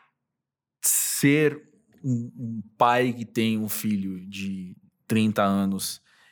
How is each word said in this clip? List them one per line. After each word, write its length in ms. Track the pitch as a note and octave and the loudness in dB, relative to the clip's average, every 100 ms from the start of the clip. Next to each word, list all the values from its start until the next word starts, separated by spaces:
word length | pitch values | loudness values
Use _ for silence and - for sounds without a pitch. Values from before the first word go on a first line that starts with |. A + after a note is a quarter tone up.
| _ _ _ _ _ _ _ _ | _ _ _ _ _ _ _ _
ser 800 | - - - - C#3+ D3 D3+ C#3+ - _ _ _ | -2 0 -2 2 4 6 4 0 -10 _ _ _
um, 280 | C#3+ A#2 A#2+ - | -2 -2 -2 -8
um 260 | A#2 A2+ - - | -8 -8 -8 0
pai 340 | A#2+ B2 B2+ | 4 4 2
que 140 | A2+ A2 | -2 -6
tem 320 | - A2+ A2 | -2 0 0
um 100 | G#2+ | -4
filho 520 | - A2 G#2 F#2+ F#2 F#2+ | -4 -2 -2 -4 -8 -10
de 480 | G2 G2 F#2+ F2+ G2 _ _ - | -10 -8 -8 -10 -16 _ _ -2
trinta 360 | A2+ A2 G#2 | 2 2 2
anos 580 | G2+ G2 G2 F#2+ - - _ _ _ | 2 2 0 -2 -6 -10 _ _ _